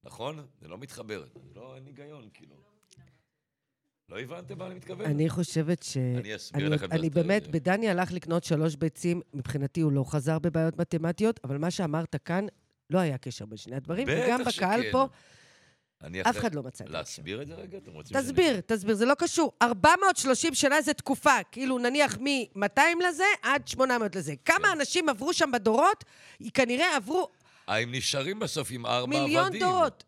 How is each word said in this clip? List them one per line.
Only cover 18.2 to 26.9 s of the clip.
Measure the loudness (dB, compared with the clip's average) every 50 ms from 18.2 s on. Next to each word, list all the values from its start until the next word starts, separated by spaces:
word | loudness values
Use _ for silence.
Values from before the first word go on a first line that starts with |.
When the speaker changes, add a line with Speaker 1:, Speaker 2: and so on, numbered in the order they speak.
| -2
Speaker 2:
תסביר, | 0 2 4 4 4 4 0 -2
תסביר, | _ -4 -2 0 0 0
זה | 2 4
לא | 2 4 2
קשור. | 2 -2 2 2 0 0 2 _
ארבע | 2 2 2 4 6 6 6 8
מאות | 6 4 4 2
שלושים | 2 2 2 2 2 0 0
שנה | 2 2 4 4 4
זה | 2 2 -2
תקופה, | -2 0 -4 -4 2 4 4 4 4 2 _
כאילו | -8 -4 -2 -2 0 2
נניח | 0 0 4 4 2 2 2 -2
ממאתיים | -2 0 0 0 -2 -4 _ -2 -2 0 4 4 4 4 4 4
לזה | 2 0 2 2 2 2 2 2
עד | 2 0 0 0 0 -4
שמונה | -2 0 2 2 2 2
מאות | 0 -2 -2
לזה. | -4 -6 -6 -8 -6 _
כמה | 4 4 6 6 4
Speaker 1:
כן. | 2 2
Speaker 2:
אנשים | 0 0 0 0 2 2
עברו | 0 0 0 -2 2
שם | 2 2 2 2
בדורות, | 0 2 2 4 6 4 4 4 2 -4 _ -20 -20 -20 -20 -18 -14 -14 -6 0
כנראה | 0 2 2 2 2 2 2